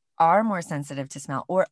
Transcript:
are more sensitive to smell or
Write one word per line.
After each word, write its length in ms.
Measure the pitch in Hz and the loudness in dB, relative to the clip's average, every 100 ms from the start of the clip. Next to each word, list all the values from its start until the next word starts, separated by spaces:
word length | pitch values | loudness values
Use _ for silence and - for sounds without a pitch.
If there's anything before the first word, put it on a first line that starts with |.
| _ - | _ 2
are 260 | 165 190 | 4 4
more 180 | 220 185 | 2 -2
sensitive 460 | - 147 143 139 139 | -4 -6 -6 -8 -8
to 100 | - | -10
smell 260 | - 135 - | -6 -6 -2
or 180 | 185 - | 0 2